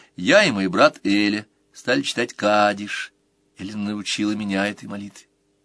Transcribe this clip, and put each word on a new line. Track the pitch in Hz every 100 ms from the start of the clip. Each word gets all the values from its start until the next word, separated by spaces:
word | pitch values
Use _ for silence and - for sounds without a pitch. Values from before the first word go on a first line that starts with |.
| - -
я | 92 190
и | 190
мой | 104 95
брат | 92 147 -
Эля | 101 101 104 104 - _ _
стали | - - 139
читать | 135 - 123
кадиш. | - 104 104 104 101 101 - - _ _ _ _ -
Эля | 95 107
научила | 101 104 98 - 104
меня | 104 104 98 101
этой | 101 104
молитве. | 101 101 - - _ _ _